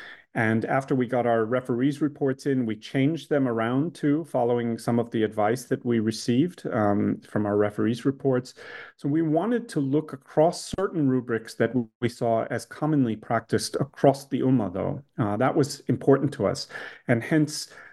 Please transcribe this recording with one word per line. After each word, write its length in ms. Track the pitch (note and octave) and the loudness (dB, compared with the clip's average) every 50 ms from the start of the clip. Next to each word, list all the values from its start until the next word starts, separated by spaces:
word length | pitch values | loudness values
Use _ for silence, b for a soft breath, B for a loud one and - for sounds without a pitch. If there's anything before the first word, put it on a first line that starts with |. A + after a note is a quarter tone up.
| B B B B B B _ | B B B B B B _
and 320 | - A2+ A2 A2+ A2+ A2 | -2 0 2 2 0 0
after 280 | - C#3 C3+ C3+ - D3 | 0 -2 -2 0 0 0
we 120 | B2+ B2+ | 0 0
got 200 | A2+ C3 B2 A#2 | 0 0 0 2
our 200 | A#2+ A#2 A2+ A2 | 2 2 2 2
referees' 560 | G#2+ B2 B2+ B2 - B2+ A#2 B2+ D3 C#3+ C3 D#3 | 0 0 -2 -2 -2 -2 0 0 0 0 0 -4
reports 420 | D3 C#3 - D3+ C3+ C3+ C#3 - | -4 -2 -2 -2 -2 -2 -2 -2
in, 220 | D3 C3+ C3 B2 | -2 0 0 0
we 100 | A2 A2 | -2 -4
changed 540 | A2 - - - C#3+ C3+ C#3+ E3 E3 - - | -6 -8 -4 0 2 2 2 2 0 -4 0
them 180 | D#3 C#3+ C3+ B2+ | 0 2 2 2
around 460 | A#2 A2+ A2+ A2+ B2 C3+ D3+ F3 - | 0 0 0 2 2 0 0 -2 -4
too, 300 | - - D3 C#3+ D3+ E3+ | -2 0 2 2 0 -2
following 520 | - - B2+ A#2+ A#2+ A#2+ A#2+ A#2 A#2 A#2 | -2 -2 0 2 2 2 0 0 -2 -4
some 220 | A2+ - - A#2 A#2+ | -2 -2 0 0 0
of 120 | A#2 A#2 | 0 0
the 120 | - A#2 G#2+ | 0 0 0
advice 420 | G#2 A2 A#2 G#2 G#2+ A#2 B2+ - | 0 0 0 0 2 0 -2 -2
that 180 | - C3 - - | -4 -6 -4 0
we 160 | B2 A#2+ A2+ | 0 0 2
received, 640 | G#2+ A2 G#2+ - - - A#2+ B2 D#3+ F3+ F3+ - - - | 2 0 -2 -2 -2 0 2 2 2 0 -2 -8 -10 -6
um, 520 | - A#2 G#2+ G#2 G2+ G#2 G#2 G2+ G#2 - - | -2 0 2 2 2 2 2 0 -2 -2 -6
from 200 | - - G#2+ G#2 | -6 -4 -2 -2
our 100 | G2+ G#2 | 0 2
referees' 480 | G#2 G#2 G#2 G#2 - G#2+ A2 A#2+ A#2+ - | 2 2 2 0 0 0 0 0 0 -2
reports. 480 | C#3+ C3+ C#3 - C#3 B2+ B2+ C3 - - B B B B B B B B _ | -2 -2 0 0 0 0 0 -2 -4 -14 B B B B B B B B _
So 100 | - D3 | -4 -2
we 140 | C#3+ D#3+ E3 | 0 0 2
wanted 440 | D#3 D3 D#3+ F3 A3+ B3 A#3 - A#3 | 2 2 0 0 0 -2 -2 -4 -4
to 100 | - E3 | -4 -4
look 320 | C#3 C3+ C3+ D3+ D3+ - - | -2 0 0 -2 -2 -2 -10
across 640 | C3+ - - - - D3+ E3+ - - - - - - | -16 -16 -4 2 4 4 4 4 0 -8 -10 -4 -4
certain 300 | F#3+ F#3+ - E3 D3 C3 | -4 -2 0 2 2 2
rubrics 460 | B2+ B2+ A#2 A#2 A#2 A2 A2 - - | 2 2 0 -2 -4 -4 -4 -6 -2
that 180 | - A#2+ A2+ A#2 B2+ A#2 A2 _ _ B2 | 0 0 2 2 0 -2 -2 _ _ -4
we 80 | A#2+ | -4
saw 340 | - - B2+ A#2 A2+ A2+ A#2 - | -2 0 0 0 2 0 0 -2
as 160 | - A2+ - | -4 -6 -6
commonly 500 | - - - D3+ D3+ D#3 D3 C3 A#2 A2 | -8 -8 -4 -2 0 2 2 2 2 0
practiced 600 | G#2+ - - A#2+ A2+ - - - G#2 - - - | -4 -4 -2 -2 -2 0 0 -2 -2 -2 -2 -4
across 500 | - C#3 - - - - C#3+ C3+ C#3 - | -4 -4 -4 -4 2 4 4 4 4 -4
the 140 | - C#3+ B2+ | -6 -4 0
Ummah, 340 | B2+ C3 C3+ B2 G#2+ F#2 E2+ | 2 2 2 2 2 0 -4
though. 280 | F#2+ F#2 F#2 G2 - - _ _ - | -4 -4 -4 -4 -6 -10 _ _ -2
Uh, 200 | - G#2 G#2 G#2 | -2 0 0 0
that 160 | B2+ C#3+ - | 0 0 2
was 260 | D#3+ C#3 C#3 - - - - | 2 0 0 -2 -10 -2 -2
important 460 | B2+ A#2 - - C3+ C3+ - - - | -2 0 4 4 4 6 4 -2 -2
to 120 | - G#2 | 0 0
us. 220 | F#2+ F#2+ - - B B B B B B B B - | 0 0 -2 -8 B B B B B B B B 0
And 140 | B2+ A#2 A2+ | 0 0 2
hence 480 | - E3 D#3 D3+ D3 - - - B B B B B | 2 2 2 2 2 -2 -8 -10 B B B B B